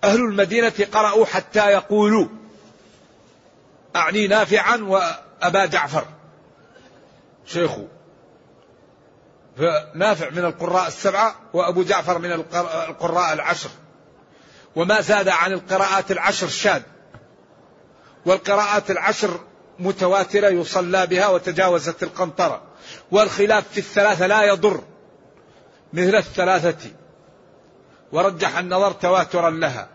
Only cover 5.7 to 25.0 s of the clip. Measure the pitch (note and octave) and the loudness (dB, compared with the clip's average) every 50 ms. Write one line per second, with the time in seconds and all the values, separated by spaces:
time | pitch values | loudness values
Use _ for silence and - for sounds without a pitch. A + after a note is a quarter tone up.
5.7 | D3 F3 D3+ C#3+ C#3 D#3+ - - - - - - _ - _ _ _ _ - _ | 0 -2 -4 -2 -4 -6 -6 -6 -14 -20 -20 -20 _ -20 _ _ _ _ -20 _
6.7 | _ - - - - - - - _ _ _ _ _ _ _ - - E3+ F3 D3+ | _ -20 -20 -20 -20 -20 -20 -20 _ _ _ _ _ _ _ -10 -4 -2 -2 -2
7.7 | - - - - - - _ - - _ _ _ _ _ _ _ _ _ _ _ | -2 -6 -14 -18 -20 -20 _ -20 -20 _ _ _ _ _ _ _ _ _ _ _
8.7 | _ _ _ _ _ _ _ _ _ _ _ _ _ _ _ _ _ A#2+ D3 E3+ | _ _ _ _ _ _ _ _ _ _ _ _ _ _ _ _ _ -2 -2 0
9.7 | E3 D3+ D3+ - - D#3+ F#3 G#3+ G#3 D#3 E3 C3+ C#3+ F3 F3+ E3+ D#3+ - E3 E3+ | 0 0 -4 -4 -6 -2 0 0 0 0 -4 -8 -6 -4 -4 -4 -4 -4 -6 0
10.7 | F3 F#3 F#3 E3 D3 - - G3 F#3 G3 A3 A3+ G#3 - - - - E3 F3+ E3+ | 0 0 0 0 -6 -2 -4 -2 2 2 0 0 0 -6 -20 -6 -2 -2 0 0
11.7 | F3+ F3 F#3 E3 G3+ F#3 D#3+ E3 F3+ E3+ E3+ F3 F3 E3 D#3+ D#3+ E3 E3+ F3 E3+ | 0 0 0 0 0 -2 0 -2 -2 -2 -2 -6 -6 -6 -6 -6 -4 -4 -4 -4
12.7 | D#3+ D#3+ E3 D#3+ D3+ - D#3+ E3+ E3 F3 F3+ E3 D#3 D3+ C#3+ D3+ F3 D#3+ - C#3 | -4 -6 -6 -8 -8 -6 -6 -2 0 0 0 0 -2 -4 -2 -2 -2 -4 -4 -14
13.7 | - - - - _ _ _ _ _ _ _ _ _ _ - - - - - _ | -16 -18 -20 -20 _ _ _ _ _ _ _ _ _ _ -20 -20 -20 -20 -20 _
14.7 | _ D#3+ E3+ F3+ G#3 G#3+ F#3+ D3 G#3 G#3 G3 F#3+ F3+ E3 E3+ F#3 F#3+ F3+ - F#3 | _ -4 0 0 0 0 2 2 0 2 2 0 2 2 0 0 -2 -6 -6 -4
15.7 | F#3 F#3+ G3 G3 F#3+ G3 F#3 - G3 F3 E3 F#3+ G3+ - F#3+ E3 B2 - - G#3 | 0 0 0 2 0 -2 -2 -2 -4 -2 0 -2 -2 -2 -4 -6 -6 -2 0 0
16.7 | F#3 C#3+ - - - - - - _ - - _ _ _ _ _ - _ - _ | 0 0 -4 -10 -20 -20 -20 -20 _ -20 -20 _ _ _ _ _ -20 _ -20 _
17.7 | _ _ _ _ _ _ _ - _ _ _ F3 F#3 F#3 F#3 G3 G3+ G3 G#3 G3+ | _ _ _ _ _ _ _ -20 _ _ _ 0 0 0 2 0 0 0 2 2
18.7 | G#3 G#3 G3+ - G3 - D#3 G3 G#3+ - - G3+ F3 F3 - - - - - - | 0 -2 0 -2 -4 -2 0 -2 -2 0 -2 -4 -4 -6 -12 -16 -20 -20 -20 -20
19.7 | - - F3+ F#3 F#3+ F#3+ F#3+ F3+ F#3 G3 F#3 - - G3+ G3+ G3+ F#3+ F3 E3+ - | -16 -6 -4 -4 -2 0 2 2 2 2 0 0 0 2 2 4 2 2 -2 -2
20.7 | - F#3+ F3+ F3 F3+ F#3+ F#3 F3 F3 F3+ F#3+ G#3 F#3+ F3 F3 F#3 F3 D#3 F#3+ F#3+ | -2 -2 -2 0 0 0 0 2 2 0 2 2 2 0 0 -4 -2 0 2 2
21.7 | F3 E3+ C#3+ E3 E3 - - E3+ - - F#3 F3 C#3+ - F3+ D#3+ B2+ G2+ - - | 2 0 -2 -4 -8 -6 -8 -10 -6 -6 -6 -6 -2 -2 -2 0 0 -4 -12 -18
22.7 | - - - - - - - _ F3+ G3+ G#3+ G3 - - G3+ G#3 A3 G#3 G3+ - | -20 -20 -20 -20 -20 -20 -14 _ 2 2 2 2 2 0 2 2 2 2 0 -2
23.7 | - G#3 F#3+ - - G#3 G3+ G#3 G3+ D#3+ F3+ F#3 G3+ G#3+ G#3+ G#3 G3+ F3+ G3+ G#3 | -6 -8 -8 -4 0 2 2 2 4 2 2 2 4 4 4 4 2 4 2 0
24.7 | F#3+ - - - - - | 0 0 -8 -14 -20 -20